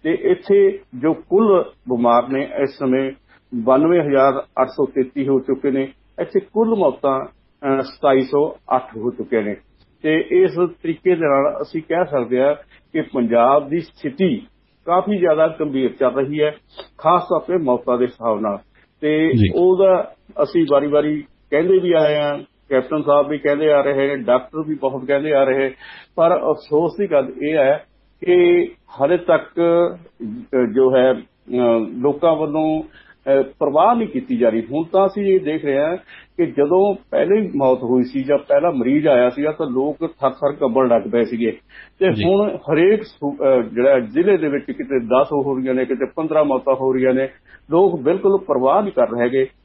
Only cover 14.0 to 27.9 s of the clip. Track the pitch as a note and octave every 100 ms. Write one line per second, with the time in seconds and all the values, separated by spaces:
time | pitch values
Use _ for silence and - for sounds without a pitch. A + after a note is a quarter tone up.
14 | C#3+ B2+ F#3 A#2 - _ _ _ - F3
15 | F#3+ G3+ F3 D#3 D#3+ D#3+ D3+ C3+ B2+ -
16 | C3 B2+ C#3 D3+ D3+ D3 _ - - -
17 | D#3 F3 F3 E3+ - F3+ C#3 B2 - A#2+
18 | B2 - A#2 G#2 G#2+ G2+ _ _ _ _
19 | D3+ D3+ D#3+ B2 G2+ - F3+ F#3 F#3+ F#3
20 | - - _ - D3 F3 D3+ C#3+ D3 D3
21 | D3+ D3+ - _ _ D3 F3+ F#3+ F3+ E3
22 | D3+ D3+ D3 C#3+ D3 _ _ C3+ B2+ D#3
23 | C#3+ C#3+ C#3+ D3 D3+ C#3+ D#3 C#3+ C#3 C3+
24 | C#3 C#3 A#2 B2+ - D#3 D#3 C#3+ C3+ C3+
25 | B2+ C#3+ D#3 C#3 C3 C3+ C3+ C3 - -
26 | _ - E3 F3 - D3 - D3+ E3+ -
27 | G3+ D3 C3 - D3 D#3 C3+ D3+ -